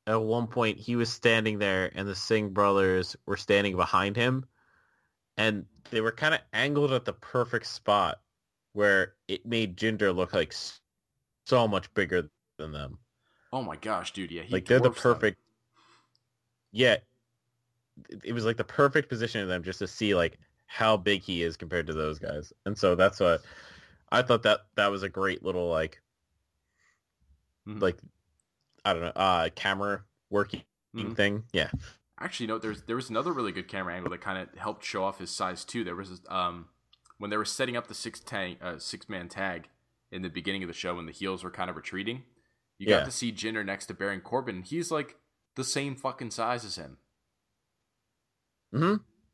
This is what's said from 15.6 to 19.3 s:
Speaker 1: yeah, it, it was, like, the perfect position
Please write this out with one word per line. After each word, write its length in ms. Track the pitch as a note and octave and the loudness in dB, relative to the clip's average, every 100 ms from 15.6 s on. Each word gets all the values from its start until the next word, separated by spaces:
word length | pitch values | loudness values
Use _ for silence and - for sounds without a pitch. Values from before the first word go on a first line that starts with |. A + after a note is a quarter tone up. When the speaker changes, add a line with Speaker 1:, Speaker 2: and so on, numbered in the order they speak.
| _ _ _ _ _ _ _ _ _ _ _ | _ _ _ _ _ _ _ _ _ _ _
Speaker 1:
yeah, 240 | G#2 B2 G#2 - _ _ _ _ _ _ _ _ - - | 2 4 4 0 _ _ _ _ _ _ _ _ -20 -20
it, 120 | - - | -12 -6
it 60 | |
was, 120 | A#2 | -2
like, 120 | A2 A#2 | 0 -2
the 60 | |
perfect 440 | - - C#3+ D3 - | -2 4 4 4 0
position 320 | A2+ A#2 | -4 -4